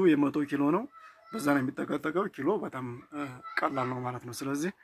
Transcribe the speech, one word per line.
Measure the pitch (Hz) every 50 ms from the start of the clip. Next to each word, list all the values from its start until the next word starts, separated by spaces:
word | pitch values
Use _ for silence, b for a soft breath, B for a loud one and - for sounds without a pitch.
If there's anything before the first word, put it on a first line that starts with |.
| 190
የመቶ | 170 151 143 143 135 147 151 147
ኪሎ | 143 147 139 143 147
ነው፣ | 165 208 254 - - B B B B B B
በዛ | - - - 143
ነው | 143 143 139
የሚጠቀጠቀው። | 127 127 - - 143 - 147 139 - 156 156 185 214 190
ኪሎ | - - 135 165 214 175
በጣም፣ | 147 - - 131 127 120 120 131 - _
እ፣ | 151 147 143 135 127 127 - - -
ቀላል | - 160 156 139 131 127
ነው | 127 127 123
ማለት | 123 123 123 120 -
ነው። | 123 117
ስለዚህ | - 135 139 143 143 160 190 - B